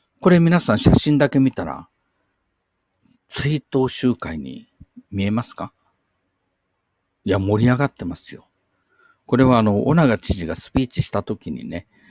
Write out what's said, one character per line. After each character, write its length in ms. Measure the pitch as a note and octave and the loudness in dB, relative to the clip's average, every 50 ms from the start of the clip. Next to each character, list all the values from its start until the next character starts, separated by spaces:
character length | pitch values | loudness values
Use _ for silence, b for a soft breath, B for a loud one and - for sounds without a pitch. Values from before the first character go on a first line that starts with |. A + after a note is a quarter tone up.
| _ _ _ _ | _ _ _ _
こ 80 | - F#3 | 2 4
れ 100 | F3 F3 | 6 6
皆 220 | E3+ E3 F3 E3+ | 6 4 4 2
さ 120 | - - G#2+ | 2 0 0
ん 60 | - | 2
写 160 | - - - | 4 4 4
真 220 | - - D3+ D3+ | 4 4 2 2
だ 120 | C#3 C#3+ C#3 | 2 2 2
け 100 | - C#3 | 2 2
見 120 | C3+ C3 | 2 2
た 140 | - - F2+ | 0 -4 -8
ら、 240 | D2+ C2+ - - _ _ _ _ _ _ _ _ _ _ _ _ _ _ _ _ _ _ _ _ _ _ _ _ _ _ _ _ | -8 -10 -12 -16 _ _ _ _ _ _ _ _ _ _ _ _ _ _ _ _ _ _ _ _ _ _ _ _ _ _ _ _
追 300 | - - - - C#3+ D#3 | -8 -6 -4 -2 -2 -2
悼 320 | C#3 - _ - C3+ C3 B2+ | -4 -4 _ 0 0 0 0
集 260 | - - - B2 A#2 | -2 -2 0 0 0
会 240 | - - - E2 D2+ | -2 -4 -10 -10 -10
に 340 | C2+ C2 - - - _ _ - - - _ - - _ | -10 -12 -14 -16 -18 _ _ -20 -20 -20 _ -20 -16 _
見 140 | G2+ G2 G2 | -6 -4 -2
え 60 | G#2 | -2
ま 120 | G#2+ A#2 A#2 | -2 -4 -4
す 100 | - - | -6 -10
か？ 200 | - F2 - _ _ _ _ _ _ _ _ _ _ _ _ _ _ _ _ _ _ _ _ _ _ _ _ _ _ _ _ _ _ - | -12 -12 -14 _ _ _ _ _ _ _ _ _ _ _ _ _ _ _ _ _ _ _ _ _ _ _ _ _ _ _ _ _ _ -4
い 40 | - | -2
や、 100 | A2 G2+ | 0 0
盛 260 | F#2+ G2 G#2 G#2+ A#2 | 0 0 2 2 4
り 40 | B2 | 2
上 60 | B2+ | 2
が 100 | B2 C#3+ | 2 0
っ 80 | C3 - | -4 -4
て 120 | - - | -8 -10
ま 100 | - - | -10 -10
す 180 | - - - - | -10 -14 -18 -20
よ。 140 | - _ _ _ _ _ _ _ _ _ _ _ _ _ _ _ _ _ | -20 _ _ _ _ _ _ _ _ _ _ _ _ _ _ _ _ _
こ 100 | - A#2+ | -2 0
れ 80 | B2 C3 | 2 4
は 160 | B2+ B2+ A#2 | 4 4 4
あ 40 | G#2+ | 2
の、 220 | G#2+ G2+ G#2 - | 2 2 0 0
尾 100 | B2+ D#3 | 2 2
長 220 | E3+ D#3 B2+ A2 | 4 4 2 2
知 160 | - - - - | 0 -2 -6 -6
事 120 | F#2+ E2 | -6 -6
が 100 | D#2+ F2 | -8 -8
ス 160 | - - - | -8 -8 -6
ピ 120 | - C#3 C3 | -4 -4 -4
ー 40 | |
チ 140 | - - - | -4 -4 -6
し 100 | - - | -6 -4
た 100 | - G2+ | -4 -6
時 300 | G2+ - G#2+ - - - | -6 -6 -8 -10 -10 -12
に 140 | C2+ - - | -12 -10 -10
ね、 220 | - E2 F2 - _ b b b b | -12 -12 -12 -14 _ b b b b